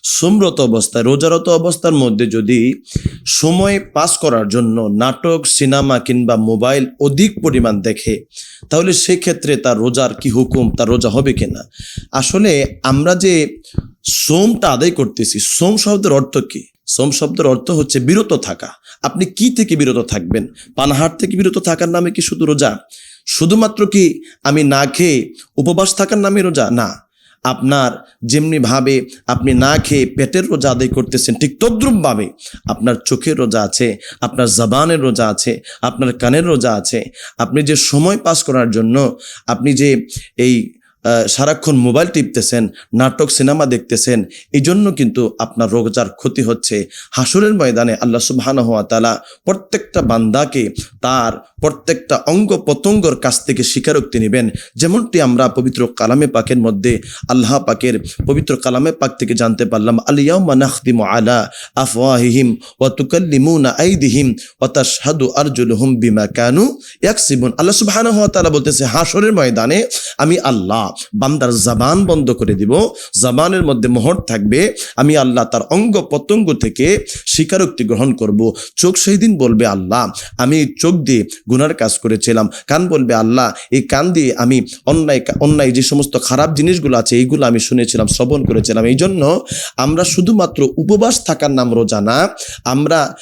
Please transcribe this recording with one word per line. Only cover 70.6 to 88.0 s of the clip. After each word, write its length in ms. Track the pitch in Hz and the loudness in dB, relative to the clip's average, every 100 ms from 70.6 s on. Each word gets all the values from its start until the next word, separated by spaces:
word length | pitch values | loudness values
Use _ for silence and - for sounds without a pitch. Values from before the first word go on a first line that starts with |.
| 92 113 98 - - | 0 -2 -4 -8 -8
বান্দার 380 | 107 135 151 127 | -2 -2 0 0
জবান 540 | 117 98 113 123 175 190 | 0 0 2 2 2 2
বন্ধ 240 | 160 127 | 2 2
করে 240 | 120 107 | 0 0
দিব, 340 | 101 104 147 226 - - - | 0 2 2 0 -4 -8 -2
জবানের 400 | 123 123 170 190 | 0 2 0 0
মধ্যে 260 | 160 127 123 | 0 0 0
মোহর 320 | 123 117 185 | 2 2 0
থাকবে, 540 | - 113 104 123 190 - - - | -2 -2 0 2 0 -2 -8 0
আমি 200 | 139 151 | 2 4
আল্লাহ 280 | 127 123 | 2 0
তার 180 | 113 117 | 0 -2
অঙ্গ 400 | - 170 226 202 | 0 0 2 0
প্রত্যঙ্গ 520 | 151 147 - 214 190 | -2 -4 0 0 2
থেকে 500 | 143 110 - 143 208 - - - | 0 -2 0 0 0 -2 -10 -4
স্বীকারোক্তি 580 | - 160 190 185 - | -2 0 0 0 -2
গ্রহণ 300 | 110 110 131 | -2 0 0
করব।" 380 | 123 110 104 113 110 - - | 0 0 2 0 -2 -8 0
চোখ 200 | 175 190 | 0 2
সেই 200 | - 196 | 0 2
দিন 220 | 226 185 | 2 2
বলবে, 280 | 123 110 113 | 2 2 2
"আল্লাহ, 440 | 98 92 113 107 - - - | 0 -2 -2 -2 -6 -12 -4
আমি 200 | 123 156 | 0 2
এই 160 | 143 - | 0 0
চোখ 140 | 160 | 0
দিয়ে 300 | 180 135 123 - - - | 0 2 0 0 -8 -2
গুনার 240 | 127 151 | 0 0
কাজ 240 | - 113 - | 0 -2 -2
করেছিলাম।" 500 | 113 107 - 113 107 - - | -2 -2 0 0 0 -4 -4
কান 220 | 151 180 | -2 0
বলবে, 260 | 156 123 | 0 0
"আল্লাহ, 380 | 113 110 123 120 - - | 0 2 2 0 -4 -2
এই 120 | 131 | -2
কান 300 | - 135 170 | 0 0 0
দিয়ে 220 | 165 135 | 0 0
আমি 320 | - 120 131 123 - - | 0 2 2 0 -4 -2
অন্যায় 340 | 160 151 131 | 0 2 0
কা-, 180 | - - | -2 0
অন্যায় 320 | 143 151 135 | 2 4 2
যে 100 | 127 | 2
সমস্ত 340 | 127 143 139 123 | 2 0 0 -2
খারাপ 320 | - 131 160 | -2 0 0
জিনিসগুলো 440 | 147 156 180 147 123 | 2 0 0 2 0
আছে, 180 | 113 123 | 2 2
এইগুলো 300 | 127 156 131 | 2 2 2
আমি 140 | 117 | 2
শুনেছিলাম, 460 | - 127 117 113 | 0 0 0 0